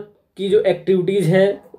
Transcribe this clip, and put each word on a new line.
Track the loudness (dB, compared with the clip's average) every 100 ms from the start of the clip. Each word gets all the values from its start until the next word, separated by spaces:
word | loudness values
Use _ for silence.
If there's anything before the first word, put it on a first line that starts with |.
| -4 _ _ -10
की | -2
जो | 0
activities | 0 -2 0 -2 0 -2 2
हैं | 2 2 -2 -12